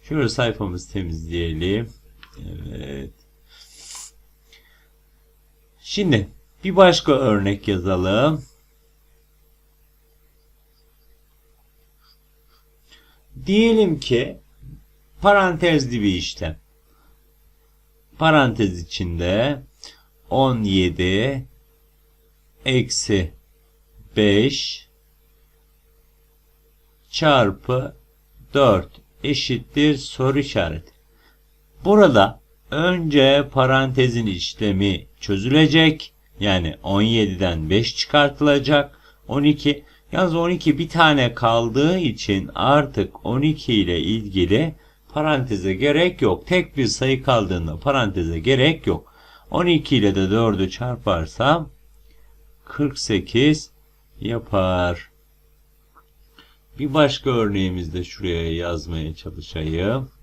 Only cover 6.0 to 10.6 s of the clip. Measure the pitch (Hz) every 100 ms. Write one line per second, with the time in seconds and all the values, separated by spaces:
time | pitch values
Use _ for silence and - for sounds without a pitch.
6 | 190 117 98 - _ _ 190 180 185 170
7 | - 135 131 104 98 98 - 95 90 92
8 | 92 104 147 156 - _ _ _ _ _
9 | _ _ _ _ _ _ _ _ _ _
10 | _ _ _ _ _ _